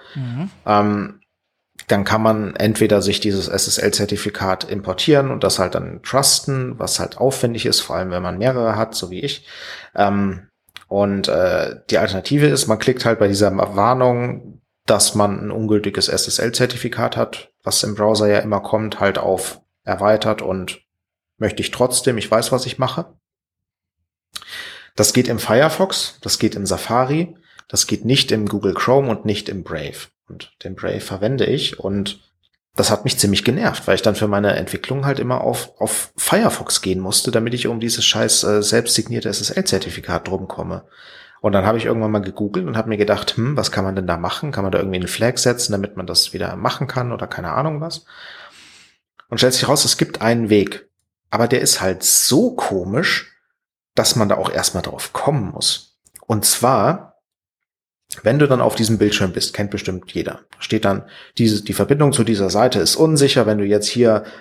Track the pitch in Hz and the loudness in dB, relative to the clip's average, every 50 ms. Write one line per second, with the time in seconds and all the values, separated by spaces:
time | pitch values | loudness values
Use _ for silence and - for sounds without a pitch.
0 | - - - 143 131 120 120 131 175 196 - - - - 107 104 104 104 104 104 | -20 -14 -10 -10 -8 -6 -6 -6 -8 -8 -10 -6 -2 2 4 4 4 2 0 -2
1 | 95 - - - _ _ _ _ _ _ _ _ _ _ _ - - - 113 101 | -4 -6 -12 -18 _ _ _ _ _ _ _ _ _ _ _ -10 -2 0 0 2
2 | 95 - 113 110 110 113 110 107 107 92 - - 101 107 110 - 117 104 107 101 | 2 2 2 4 4 4 2 2 0 -4 -2 0 0 2 2 2 2 4 4 2
3 | 95 101 95 - - 104 98 95 90 - - 95 - - - - - 107 104 - | 2 2 0 0 0 0 0 0 -2 -2 -2 -2 -2 -2 0 0 0 0 0 0
4 | 104 101 104 101 - 104 - - 98 95 92 - - - 104 101 98 - 92 - | 0 -2 -2 -4 -4 -6 -6 -2 -2 -2 -2 -2 -4 -6 -8 -6 -4 -4 -4 0
5 | - 160 151 143 139 135 123 107 - 92 - - 92 - - - - 87 - - | 2 4 4 4 4 2 -2 0 0 0 2 0 0 0 -2 -4 -6 -8 -10 -12
6 | - - - 131 147 - - - - - 135 131 127 127 123 123 92 90 - - | -6 -2 0 2 4 4 2 2 0 -2 -4 -4 -4 -6 -6 -6 -4 -4 -2 -4
7 | 92 - - - 120 131 123 - - 120 117 113 117 117 104 - - - - 92 | -4 -6 -2 0 0 0 2 2 0 -2 0 -2 -2 0 0 0 0 -2 -4 -4
8 | 92 92 90 90 92 90 90 92 107 131 131 123 117 113 104 107 113 - - - | -4 -4 -4 -4 -4 -4 -2 0 0 0 2 2 0 0 0 0 -2 -2 -4 -6
9 | - 87 92 90 - 139 - - - - - - - - - - - - - - | -8 -8 -6 -6 -6 -6 -6 -8 -12 -18 -20 -18 -16 -16 -16 -16 -18 -4 0 2
10 | 101 98 101 101 101 98 92 90 - - _ _ _ _ - - - - 98 101 | 2 2 2 2 0 0 -2 -6 -10 -18 _ _ _ _ -20 -20 -10 -2 0 2
11 | 101 101 98 98 95 - - 82 92 92 87 85 71 62 62 - - - 107 80 | 2 2 0 0 0 0 2 2 2 2 2 0 -2 -4 -6 -10 -4 0 2 2
12 | 98 98 95 95 - - 143 147 147 147 143 131 - 110 107 104 - 135 123 - | 2 2 0 -2 -2 0 2 4 4 4 4 2 2 0 0 2 2 2 2 2
13 | - 117 113 - 104 98 98 98 104 98 98 98 95 101 98 98 101 117 127 127 | 2 0 2 4 2 2 4 4 2 2 4 2 0 0 2 2 2 4 4 4
14 | 127 127 123 120 123 123 - - - - - - _ _ _ _ _ - 110 101 | 2 2 2 0 -2 -4 -6 -8 -12 -16 -20 -20 _ _ _ _ _ 2 2 4
15 | - - - 104 104 101 98 - 98 104 95 113 110 107 107 104 104 101 - 95 | 2 2 2 2 2 2 0 -2 -6 -6 -4 -2 0 2 2 2 2 0 -2 -2
16 | 92 - - - - - - - - 120 117 - 127 127 - - - 120 - - | -2 0 0 -2 -2 -2 -2 -2 -2 0 0 0 0 0 -2 -4 -6 -6 -4 -2
17 | 117 117 - 117 113 - - - - - _ _ - 95 98 - - 107 104 104 | -2 -2 -2 -2 -4 -4 -6 -10 -16 -20 _ _ -6 -2 -2 0 0 -2 0 2
18 | 104 107 110 104 107 104 104 101 - 87 101 98 - - - 110 110 107 104 - | 2 4 4 4 4 4 4 4 2 0 0 -2 0 0 0 0 0 -2 -2 0
19 | 101 98 95 - - 98 95 92 - - - - _ _ _ _ _ 107 98 95 | 0 0 0 0 0 0 0 0 -2 -6 -12 -14 _ _ _ _ _ -4 -2 2
20 | 98 104 110 107 - 110 107 107 - 85 95 95 90 - - - _ _ _ _ | 4 4 4 4 2 0 -2 -2 -4 -4 -4 -4 -6 -8 -10 -14 _ _ _ _
21 | _ _ _ _ _ _ _ - 107 104 - - 101 - - - 120 123 - - | _ _ _ _ _ _ _ -4 -4 -2 -2 -4 -6 -4 0 0 0 2 2 0
22 | - 131 120 107 98 - 110 113 120 - 135 123 - 127 - - 131 123 - 165 | 0 0 0 0 0 0 2 2 2 0 -2 -2 -2 -4 -4 -2 -4 -2 -2 -6
23 | 175 - _ _ _ _ _ _ _ _ _ _ _ _ _ _ _ _ _ _ | -10 -10 _ _ _ _ _ _ _ _ _ _ _ _ _ _ _ _ _ _
24 | _ _ _ _ _ _ - - - - - - - - - - - - _ - | _ _ _ _ _ _ -20 -18 -18 -16 -16 -16 -16 -16 -18 -20 -20 -6 _ 0
25 | 104 - - 123 123 120 120 104 - - 107 123 151 160 156 - 196 190 - - | 2 2 4 2 2 2 0 -2 0 2 4 4 4 4 2 0 0 0 -2 -4
26 | - - - _ - 101 - - - 107 - 104 98 92 95 85 - - 113 123 | -6 -8 -10 _ -6 -4 -2 0 0 0 0 -2 -4 -4 -4 -4 -2 0 2 2
27 | 131 127 147 160 175 175 - _ _ _ _ - - _ - - - - 110 - | 2 2 0 -2 -2 -4 -8 _ _ _ _ -20 -14 _ -2 -2 0 0 -2 -2
28 | - 110 - - - - 113 110 104 101 104 101 104 98 - - - - 127 143 | 0 2 2 2 2 2 0 0 0 0 -2 0 0 0 0 0 2 4 4 4
29 | 139 123 107 - - 107 101 - - - 101 95 80 - 82 78 71 69 - - | 4 2 -2 -2 -2 -2 -2 -2 -4 -8 -8 -8 -8 -8 -8 -8 -8 -10 -12 -14
30 | - - _ _ _ - 92 - - - _ - - 95 92 - - 92 95 101 | -16 -20 _ _ _ -20 -20 -20 -20 -20 _ -14 -14 -12 -10 -6 -4 -4 -4 -4
31 | - - 101 95 101 117 139 123 107 - 120 - - - - - - 98 101 101 | -6 -8 -4 -2 -2 0 2 2 2 2 2 0 -2 -4 -6 -6 -4 -4 -2 -2
32 | 98 - - - _ _ _ _ _ _ _ _ _ _ - - - - 107 - | -4 -4 -8 -12 _ _ _ _ _ _ _ _ _ _ -2 -2 0 0 0 0
33 | - 131 - - - 104 95 - - 131 127 190 233 - - - - - 95 95 | 0 -2 0 0 2 2 2 2 2 0 0 2 0 -2 -2 -2 0 0 2 2
34 | - 110 101 - 107 104 101 101 101 101 95 - 90 - - - - - 131 139 | 2 0 0 0 0 0 0 2 2 2 0 0 -2 -4 -8 -8 -6 -6 -4 -2
35 | 139 143 135 120 123 123 127 - - 120 117 117 - - - - - 110 - - | -2 -2 -2 -2 -2 -2 -2 -2 -2 -2 -2 -2 -6 -10 -8 -4 -4 -4 -2 -4
36 | - - _ - - - - 202 233 - - - - - - - - 95 92 92 | -6 -8 _ -6 -2 2 2 2 2 2 0 -4 -4 -4 -4 -2 0 -2 -2 -2
37 | 95 92 - - - - 113 113 113 117 120 123 - - 117 113 117 117 - 117 | -2 0 0 0 0 2 0 0 0 0 -2 -2 -2 -2 -2 -2 -2 -2 -2 0
38 | 117 - - 110 117 107 104 - - 101 104 107 104 - 107 117 117 - - - | 0 0 2 2 2 2 2 2 2 2 2 2 2 4 2 2 2 2 0 0
39 | 107 - 117 117 - 104 101 - 101 - - 190 190 - - 95 - - - - | 0 -2 -4 -4 -4 -4 -4 -4 -4 -4 -2 -2 0 0 0 -2 -2 -4 -10 -10
40 | - - - - - - 190 190 95 - - - - 87 90 - - _ - - | -6 -4 -4 -4 -4 -4 -6 -6 -6 -8 -10 -8 -8 -8 -10 -10 -12 _ -20 -20
41 | - - - - - - - _ - 107 98 98 92 107 113 117 113 113 117 113 | -20 -20 -20 -20 -20 -20 -8 _ 0 2 2 4 4 2 2 2 0 0 0 0
42 | 110 107 107 104 95 95 - - 107 101 104 180 185 151 117 110 110 113 110 104 | 0 0 0 0 -2 -4 -4 -4 -4 -2 -2 -4 -4 -2 -2 -2 -2 0 0 2
43 | 104 101 101 101 - - - - 113 131 147 139 98 - - 104 95 95 95 95 | 2 2 2 0 -2 -4 -2 -2 -2 0 0 -2 -2 -2 -2 -2 -2 -2 -2 -2
44 | 92 90 85 85 85 87 - - - 147 - 101 98 95 92 95 95 95 92 92 | -2 -2 -2 -2 -4 -4 -6 -6 -6 -6 -4 -4 -2 0 0 0 0 0 -2 -2
45 | 90 87 - - 113 120 123 - - 123 120 - - - 104 98 98 98 - 92 | -4 -4 -2 0 0 0 0 2 0 0 0 0 -2 -2 -2 -2 -4 -4 -8 -8
46 | 90 90 87 - - - - 92 92 90 92 92 110 117 - - 135 123 - 127 | -8 -2 0 0 0 0 -2 -6 -6 -6 -4 -4 -4 -4 -2 -4 -6 -4 -4 -4
47 | 123 120 117 - 110 - - - - 82 - - 143 160 156 147 160 170 175 - | -4 -4 -6 -6 -8 -8 -8 -8 -6 -4 -2 -2 -2 -2 -2 -4 -6 -8 -10 -12
48 | - - - - - - - - - - - - - - - - - _ _ _ | -16 -18 -20 -20 -20 -20 -20 -20 -20 -20 -20 -20 -20 -20 -20 -20 -20 _ _ _
49 | _ _ _ _ _ _ 120 107 123 127 127 - 127 123 143 147 - 120 - - | _ _ _ _ _ _ 0 2 4 4 4 2 2 2 2 2 2 2 2 0
50 | 151 - - - - 113 120 120 113 104 107 104 95 - - - - _ _ _ | 0 -2 -2 0 0 2 2 2 4 4 6 4 4 2 -2 -10 -16 _ _ _
51 | _ _ _ _ _ _ - 104 117 - 127 - - 143 - - 95 95 90 87 | _ _ _ _ _ _ 0 0 2 2 2 2 2 2 0 2 0 -2 -2 0
52 | - - - - - - 123 147 233 247 254 - - - 104 95 87 95 101 135 | 0 2 2 2 4 4 4 4 4 2 0 -2 -2 -2 -2 -2 -2 -2 -2 0
53 | - - - - - - _ _ _ _ _ _ _ _ _ _ _ _ _ - | 0 0 0 -2 -4 -8 _ _ _ _ _ _ _ _ _ _ _ _ _ 0
54 | 110 - - 123 107 101 101 - - - - - - - - 90 - - - - | 2 2 2 2 2 2 2 2 0 -2 -2 -2 -2 -2 -2 -4 -4 -6 -8 -10
55 | - - - - - 143 156 131 101 87 76 - - - - - - _ _ _ | -10 -8 -8 -2 0 0 0 0 -2 -4 -6 -4 -4 -4 -4 -4 -8 _ _ _
56 | _ _ - - _ - 113 104 104 - - - - 113 226 220 98 131 165 - | _ _ -20 -10 _ -2 0 0 2 0 2 2 4 4 4 4 4 2 0 -2
57 | - - _ _ _ _ _ _ _ _ _ _ _ _ _ _ _ _ _ _ | -6 -16 _ _ _ _ _ _ _ _ _ _ _ _ _ _ _ _ _ _
58 | _ - - - - 107 127 147 147 135 131 120 120 113 - - 117 107 113 101 | _ -18 -12 -2 0 2 4 4 4 4 4 4 2 2 2 0 0 0 2 2
59 | 107 104 - - 101 92 85 - - - - - 104 101 - 98 - - 92 90 | 2 2 2 0 -2 -2 -2 -4 -6 -4 -4 -6 -6 -4 -6 -6 -6 -6 -8 -8
60 | - - - 87 80 - - - - _ - - - - 113 107 - 98 98 98 | -8 -8 -6 -6 -6 -6 -8 -12 -16 _ -16 -14 -4 -2 -2 0 2 0 0 -2
61 | - - - - - - _ - 117 110 104 101 - - 98 - 101 - 143 147 | -4 -12 -18 -20 -20 -8 _ 2 2 2 2 0 -2 -4 -2 0 0 2 2 4
62 | 151 143 131 - 113 113 113 98 98 90 87 104 120 127 - 104 82 - - - | 4 2 2 2 2 2 0 0 0 0 2 2 2 2 2 2 2 2 2 4
63 | 160 160 156 143 139 135 - 135 110 107 107 101 101 98 104 104 104 - - 120 | 4 4 4 4 4 4 4 4 2 2 2 2 2 2 2 2 0 0 2 4
64 | 120 113 110 104 107 - - - | 4 4 4 2 0 -6 -14 -18